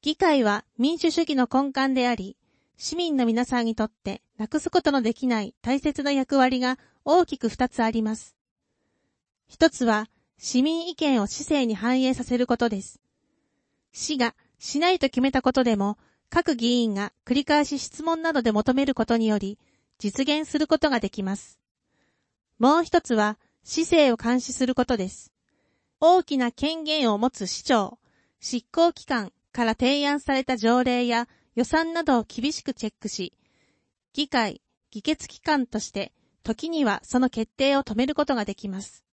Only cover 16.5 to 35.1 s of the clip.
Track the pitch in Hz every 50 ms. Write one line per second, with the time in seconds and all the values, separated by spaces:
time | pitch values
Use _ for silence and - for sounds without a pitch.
16.5 | 302 233 233 240 240 247 233 226 202 196 202 196 _ _ _ - 247 277 277 -
17.5 | 294 294 294 - 294 269 - - - - 302 330 330 320 320 330 311 277 233 233
18.5 | 214 214 214 - 254 262 277 269 262 - 226 - 233 233 226 220 214 208 196 190
19.5 | 208 _ _ _ _ _ _ _ _ _ - 202 - - 269 269 294 302 311 -
20.5 | - 294 302 - 320 311 - 302 269 233 - 190 - - 190 190 196 - - -
21.5 | - _ _ _ _ _ _ _ _ _ _ _ _ _ _ _ _ _ _ _
22.5 | _ _ 220 262 294 330 339 - - 349 - - 240 214 208 208 214 _ _ _
23.5 | _ _ _ - - - 330 - 349 330 294 269 233 226 - 233 247 254 240 -
24.5 | 254 - 262 247 262 - 247 - 254 220 185 185 - - - _ _ _ _ _
25.5 | _ _ _ _ _ _ _ _ _ _ 302 330 359 370 - - 285 269 247 240
26.5 | - - 269 302 320 330 311 302 302 311 269 233 208 202 226 262 _ - 208 180
27.5 | - - - - 262 226 202 - - _ _ _ _ _ _ _ _ _ - -
28.5 | - 240 - _ - 330 330 339 330 - - - 277 240 202 180 _ _ _ _
29.5 | _ - 240 226 220 _ 247 247 277 285 285 285 285 294 - - 269 262 262 -
30.5 | 262 226 202 226 240 247 254 254 247 247 247 240 233 233 240 _ _ _ _ _
31.5 | _ 233 247 - - 320 330 330 330 339 330 285 262 240 220 _ - - 226 285
32.5 | 311 - - - 262 - - 214 _ _ - 208 - - 185 180 _ _ _ _
33.5 | _ _ _ _ _ _ _ _ _ _ _ _ _ - 294 269 - 254 226 202
34.5 | - - _ _ _ _ _ _ - 214 - -